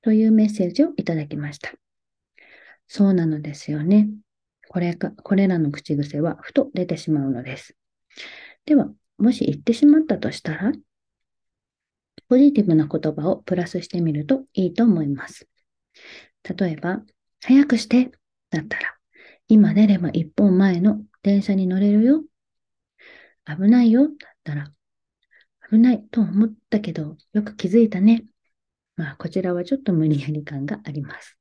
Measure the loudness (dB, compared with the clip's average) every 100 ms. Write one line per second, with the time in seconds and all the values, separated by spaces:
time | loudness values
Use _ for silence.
0 | 2 2 4 4 2 0 -4 0 -2 -2
1 | -6 -6 -6 -8 -10 -12 -16 -18 _ _
2 | _ _ _ _ _ -20 -20 _ _ -2
3 | 2 2 0 -4 -8 -14 -10 -6 2 2
4 | 2 -4 _ _ _ _ _ -4 -4 -4
5 | -8 -10 -2 0 2 0 -2 -4 -6 -6
6 | -4 -4 -6 -6 -4 -4 -2 -6 -6 -6
7 | -4 -4 -2 -6 -10 -16 -18 _ _ _
8 | _ -20 -20 -20 -20 _ 0 0 0 -8
9 | _ _ 0 0 -4 -4 -2 4 6 6
10 | 2 -4 -4 -8 -8 -4 -4 -6 _ _
11 | _ _ _ _ _ _ _ _ _ _
12 | _ -20 _ 4 6 4 2 2 2 -4
13 | -6 -4 -4 -4 -4 -6 -4 -8 -8 -4
14 | -4 -4 -2 -4 -4 -4 -4 0 2 2
15 | -2 -6 -10 -20 _ _ _ _ _ _
16 | -20 -20 _ _ -14 -6 -4 -4 -6 -8
17 | -12 _ _ _ 2 4 4 0 2 0
18 | 0 _ _ _ _ -8 -6 -10 -10 -14
19 | _ _ -20 _ _ 4 6 4 4 2
20 | 0 -4 -6 0 2 4 2 2 0 0
21 | -10 _ 0 0 0 -2 -2 0 2 2
22 | 2 0 -2 _ _ _ _ _ _ _
23 | -20 -20 _ _ -14 -2 4 4 4 4
24 | 2 -2 -20 _ -10 -10 -10 _ _ _
25 | _ _ _ _ _ _ 0 4 4 2
26 | -2 -2 0 0 0 -2 _ -4 -4 -8
27 | -10 -14 _ -6 -6 -8 0 2 2 4
28 | 4 2 -2 _ _ _ _ _ _ -12
29 | -10 -10 -8 -6 -4 -6 -4 -6 -2 0
30 | 0 -2 -4 -8 -8 -10 -8 -10 -10 -12
31 | -12 -16 -20 _